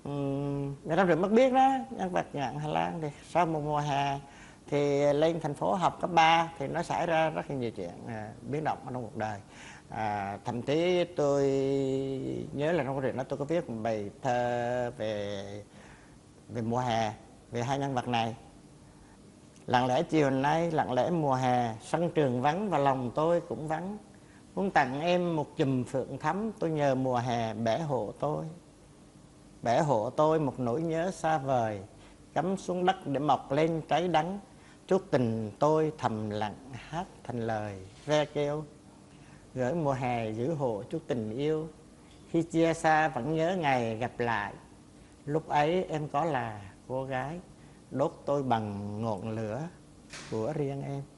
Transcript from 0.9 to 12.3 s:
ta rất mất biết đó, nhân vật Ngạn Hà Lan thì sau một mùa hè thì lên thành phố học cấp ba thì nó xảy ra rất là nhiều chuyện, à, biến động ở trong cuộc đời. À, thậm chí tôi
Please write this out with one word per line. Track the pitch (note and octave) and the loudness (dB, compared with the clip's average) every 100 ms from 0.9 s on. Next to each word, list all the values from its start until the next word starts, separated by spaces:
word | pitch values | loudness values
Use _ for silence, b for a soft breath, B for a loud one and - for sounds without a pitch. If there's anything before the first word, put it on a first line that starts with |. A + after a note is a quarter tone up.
| E3 | 2
ta | |
rất | F#3+ D#3+ | 4 4
mất | F#3+ | 6
biết | A3 C4 | 6 6
đó, | B3+ C4+ C4+ A#3+ | 6 4 2 -4
nhân | A#3 F#3+ | -6 -2
vật | F3+ D#3+ | -2 -2
Ngạn | C#3+ C3 C#3+ | -4 -4 -4
Hà | D3+ | -2
Lan | D#3+ E3+ F3 | 0 0 -2
thì | D3+ - - | -6 -8 -2
sau | D#3+ F3 | 2 2
một | D#3+ D3 | 0 0
mùa | D3 | 0
hè | D3 C#3 C#3 C#3 - B B B - | 0 0 0 -2 -8 B B B -2
thì | C#3+ C#3+ C#3+ C#3+ | 0 4 4 4
lên | D3 D#3+ E3 | 6 4 2
thành | D3+ | -4
phố | C#3+ E3 | -2 0
học | G3+ E3 - | 2 2 0
cấp | F3+ | 2
ba | E3+ D#3+ E3 D#3+ - | 6 8 6 4 -2
thì | C3+ | -4
nó | D3 | -2
xảy | E3+ C#3+ E3+ | -2 0 2
ra | D#3+ D#3+ | 2 2
rất | D#3+ E3+ | 0 -4
là | C#3+ | -4
nhiều | A#2 | -4
chuyện, | G#2+ F2 F#2 A#2+ | -4 -10 -10 -10
à, | A2 G#2+ - | -8 -10 -12
biến | A#2+ C#3 | -6 -4
động | D3 F#2 C3+ | -2 -4 -6
ở | |
trong | B2 | -8
cuộc | A2+ A2+ | -8 -6
đời. | G#2+ G2+ - B B B - | -4 -6 -12 B B B -12
À, | A2 A2 G#2 G2 G2+ - | -4 -2 -2 -4 -6 -6
thậm | A#2 | -6
chí | A#2+ D3+ F3 F3+ | 0 0 2 2
tôi | F3 - D3 C#3+ C#3 C3+ C3+ C#3 C3+ C3+ C3+ C3+ C3 | 0 0 2 4 4 2 2 0 0 0 -2 -4 -4